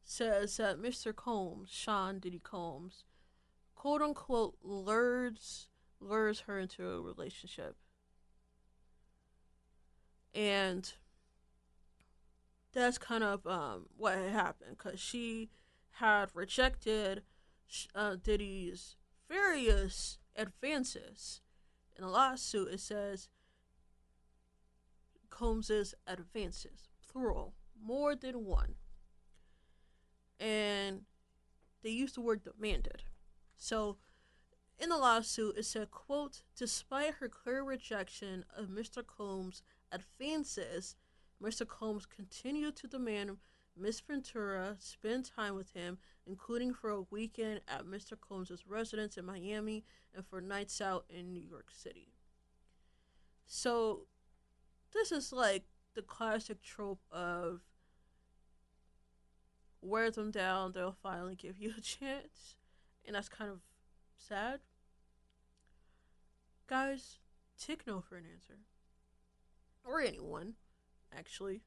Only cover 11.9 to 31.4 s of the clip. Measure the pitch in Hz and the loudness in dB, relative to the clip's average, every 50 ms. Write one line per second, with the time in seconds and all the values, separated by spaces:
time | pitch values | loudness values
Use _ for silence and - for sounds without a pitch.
11.9 | _ _ _ _ _ _ - - _ _ _ _ _ _ _ _ - 262 247 247 | _ _ _ _ _ _ -20 -20 _ _ _ _ _ _ _ _ 2 6 6 6
12.9 | 240 - - - 240 226 220 208 202 196 - 165 190 175 147 131 104 90 87 - | 4 2 -2 0 2 4 4 4 4 2 0 0 0 0 0 -2 -4 -6 -8 -12
13.9 | - - 214 208 185 190 185 190 208 214 180 170 - - - 113 - - - 208 | -10 2 2 4 4 4 2 2 4 4 4 4 2 -4 -12 -16 -14 -8 -8 -8
14.9 | - 185 - - - 240 233 233 226 226 226 220 - - _ _ _ _ _ _ | -6 -6 -6 -4 -4 -2 -2 -2 -2 -4 -6 -8 -12 -20 _ _ _ _ _ _
15.9 | - - 240 220 208 208 196 190 - - 190 196 - - 254 262 262 - - 220 | -4 4 6 8 8 8 6 2 -2 -6 -4 0 6 6 8 8 6 4 2 2
16.9 | 220 214 208 190 196 202 - _ - - - - - _ _ _ - - - - | 4 4 4 2 0 -2 -6 _ -20 -20 -20 -20 -20 _ _ _ -8 -8 -8 -4
17.9 | - 202 214 208 190 180 - 214 214 208 208 196 190 196 180 175 180 180 - - | 0 2 2 2 2 2 4 4 6 6 4 0 -2 -4 -4 -4 -6 -8 -12 -14
18.9 | - - - _ - - - - 311 381 403 392 330 285 247 220 220 202 202 185 | -18 -20 -20 _ -20 -20 -8 -2 4 6 6 6 6 6 8 8 8 8 8 2
19.9 | - - - - - - - _ _ 214 214 202 - - - 277 311 285 254 254 | 0 -2 -4 -4 -6 -8 -16 _ _ -4 -4 -4 -4 -4 -2 0 2 2 0 -2
20.9 | - - - - 208 - - - - - _ _ _ - _ - _ _ _ _ | -4 -8 -10 -12 -14 -12 -10 -10 -10 -12 _ _ _ -20 _ -20 _ _ _ _
21.9 | - - 190 185 185 226 269 269 254 254 - - - 208 185 - 185 185 - - | -12 -8 -6 2 6 8 8 6 6 0 -4 0 0 0 0 0 -2 -6 -6 -4
22.9 | 208 208 202 202 202 190 - - _ _ _ _ _ _ _ _ _ - _ - | -4 -2 -2 -4 -4 -8 -10 -16 _ _ _ _ _ _ _ _ _ -20 _ -20
23.9 | - _ _ _ _ _ _ _ _ _ _ _ _ _ _ _ _ _ _ _ | -20 _ _ _ _ _ _ _ _ _ _ _ _ _ _ _ _ _ _ _
24.9 | - - - _ _ - _ - - - 240 233 220 220 214 - 214 214 202 196 | -20 -20 -20 _ _ -20 _ -18 -6 2 4 4 4 4 4 4 4 4 2 0
25.9 | - - _ - 185 180 170 175 - 226 202 170 - - - - - - - - | -4 -12 _ -8 -8 -8 -10 -8 -4 -4 -4 -4 -4 -8 -10 -12 -14 -16 -18 -20
26.9 | - _ - - - 262 254 220 - - - - - - - - - 220 214 214 | -20 _ -20 -12 -4 -2 0 2 2 0 -2 -4 -10 -14 -18 -20 -18 -10 -4 -2
27.9 | 240 277 294 294 294 262 - 254 247 240 220 196 170 - - - - - - - | 0 4 4 4 2 2 -2 -4 -4 -4 -2 4 4 4 6 4 0 -4 -8 -12
28.9 | - - - - - - - - - - - - - - _ _ - - - _ | -12 -14 -14 -20 -20 -20 -20 -20 -20 -20 -20 -20 -20 -20 _ _ -20 -20 -20 _
29.9 | _ _ _ _ _ _ _ _ _ - 196 220 214 214 208 208 202 202 196 196 | _ _ _ _ _ _ _ _ _ -4 0 2 2 4 4 2 2 2 0 0
30.9 | 190 196 208 _ _ _ _ _ _ _ | -2 -6 -8 _ _ _ _ _ _ _